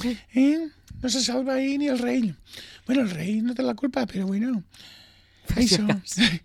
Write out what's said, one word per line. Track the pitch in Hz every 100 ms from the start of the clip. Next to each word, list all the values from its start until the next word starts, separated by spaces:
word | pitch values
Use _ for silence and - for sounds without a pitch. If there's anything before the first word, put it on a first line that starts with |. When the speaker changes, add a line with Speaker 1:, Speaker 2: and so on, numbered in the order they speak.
Speaker 1:
Sí. | 233 226 -
Speaker 2:
Eh? | 254 277 311 320 - - -
No | 254
se | 262
salva | 240 247 262
ahí | 262 269 277
ni | 285
el | 254
rei. | 240 254 214 - - - - - -
Bueno, | 262
el | 220
rei | 165 175 220
no | 233
té | 247
la | 262 220
culpa, | 277 269 233
però | 190 190
bueno. | 196 247 233 - - - - - _ _ _ -
Speaker 1:
Per | 170 240
si |
Speaker 2:
Això. | - 208
Speaker 1:
acas. | 202 - 180 226 170